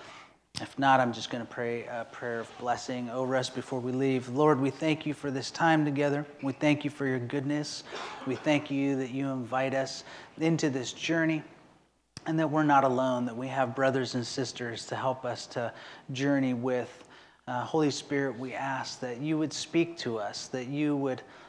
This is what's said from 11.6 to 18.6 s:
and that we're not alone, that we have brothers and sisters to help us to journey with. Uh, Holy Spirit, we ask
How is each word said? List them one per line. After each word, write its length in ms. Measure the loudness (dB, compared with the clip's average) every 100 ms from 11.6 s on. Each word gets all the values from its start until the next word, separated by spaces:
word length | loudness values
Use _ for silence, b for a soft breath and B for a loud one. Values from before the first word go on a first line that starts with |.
| -20 -20 _ _ _ -12 -2
and 120 | 0
that 100 | 2
we're 140 | 4
not 200 | 6 6
alone, 420 | 6 4 2 0 -2
that 120 | -4
we 100 | -6
have 260 | 0 0
brothers 420 | 2 2 2 0 -2
and 100 | -4
sisters 600 | -4 -4 -4 -8 -8 -6
to 100 | -4
help 260 | -2 -2
us 220 | -4 -6 -6
to 240 | -4 -4 B B B B
journey 420 | -2 2 4 2
with. 520 | 0 0 0 -2 -10 -20 B B B -6
Uh, 160 | -4
Holy 280 | 0 2 2
Spirit, 460 | 2 -2 -2 -2 -4
we 160 | -8
ask 460 | -6